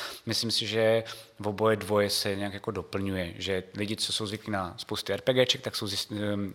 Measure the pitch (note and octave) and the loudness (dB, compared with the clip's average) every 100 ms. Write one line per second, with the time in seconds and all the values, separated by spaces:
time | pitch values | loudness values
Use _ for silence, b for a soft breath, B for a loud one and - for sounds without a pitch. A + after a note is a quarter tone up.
0 | B B - A#2 A#2 - A2 A2 A2 A2+ | B B -4 -2 0 0 0 4 6 4
1 | A2 B B - G#2 G2+ G#2+ G#2+ F#2+ G#2 | 2 B B -6 -4 2 4 4 2 2
2 | G2+ - G#2+ G2 G2+ G2+ - G2 F2 G2+ | 4 2 0 -2 -4 -6 -6 -6 -4 -4
3 | G2 F#2 F2 F#2 F#2 F#2+ F#2 - G#2 G#2+ | -2 -2 -2 -4 -2 -2 -2 -4 -4 -2
4 | - - G#2+ G#2 - G2+ F2+ G2+ - G#2+ | -2 -2 -2 -6 -2 -2 -2 -6 -6 -4
5 | - G2 A2+ B2+ B2 C#3 A#2+ - G#2+ A#2 | -2 0 4 6 6 4 -2 -4 -4 -2
6 | - G#2+ G#2 G#2 G2 | -4 -2 -2 0 -2